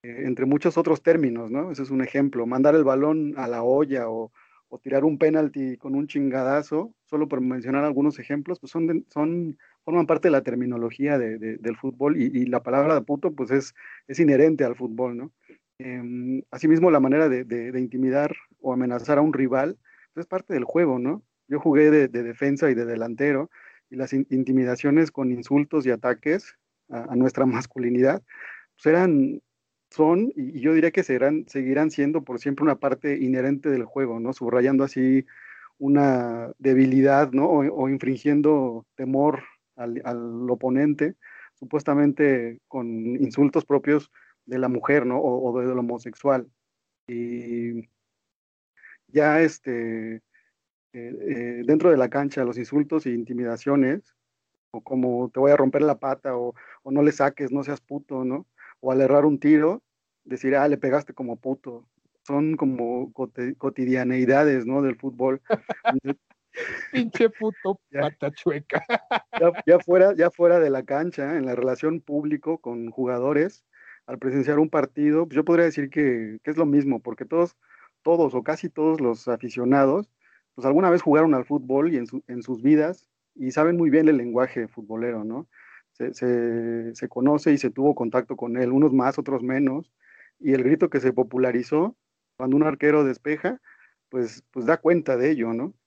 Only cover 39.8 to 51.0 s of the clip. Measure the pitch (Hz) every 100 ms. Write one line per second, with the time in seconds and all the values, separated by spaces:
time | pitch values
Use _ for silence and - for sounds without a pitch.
39.8 | 120 117 127 120 120 117 127 120 127 131
40.8 | 151 147 151 - - - - _ 131 151
41.8 | 147 147 147 139 147 131 117 117 _ 135
42.8 | 120 113 113 127 135 123 143 - - 143
43.8 | 139 147 143 _ _ _ - 127 127 123
44.8 | 107 143 127 127 156 123 131 123 123 127
45.8 | 120 120 120 - 143 131 117 _ _ _
46.8 | _ _ - 120 120 120 120 117 117 117
47.8 | 113 _ _ _ _ _ _ _ _ _
48.8 | - - _ 147 151 151 160 156 139 120
49.8 | 117 113 110 113 _ _ _ _ _ _
50.8 | _ 127